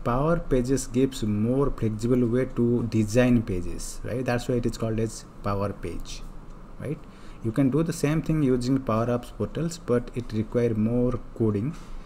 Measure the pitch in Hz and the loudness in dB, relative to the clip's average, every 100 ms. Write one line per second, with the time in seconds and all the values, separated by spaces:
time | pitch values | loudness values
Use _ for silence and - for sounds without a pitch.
0 | 127 123 156 170 165 131 123 135 - 123 | -2 2 2 0 2 2 2 0 0 2
1 | 131 - 107 104 113 131 139 - 113 107 | 2 0 0 2 2 2 2 0 -2 0
2 | 117 127 120 123 123 - 120 120 113 110 | 2 4 4 2 0 2 2 2 2 2
3 | 104 120 123 120 110 90 87 82 - - | 4 4 6 4 4 -2 -4 -6 -8 -8
4 | 104 117 123 120 - 123 117 113 113 110 | -6 -2 0 0 0 0 0 -2 -2 0
5 | 113 - - - 101 101 101 - 90 90 | -2 -4 -14 -8 -4 -2 -2 -4 -6 -6
6 | - - - - - - - - 101 160 | -8 -10 -10 -12 -14 -16 -16 -10 -8 -8
7 | - - - - 113 113 139 139 165 156 | -10 -16 -16 -8 -2 2 2 2 0 0
8 | 143 156 - 156 135 127 123 135 131 110 | 0 0 2 2 4 4 2 0 2 2
9 | 117 120 - - 104 139 165 - - 120 | 2 0 -4 -4 -4 -2 -4 -4 0 0
10 | 117 - 113 110 107 123 117 107 107 123 | 0 -6 -4 -2 0 2 2 2 2 2
11 | 123 - - - 113 104 127 - - - | 2 0 -6 0 2 2 -2 -6 -10 -12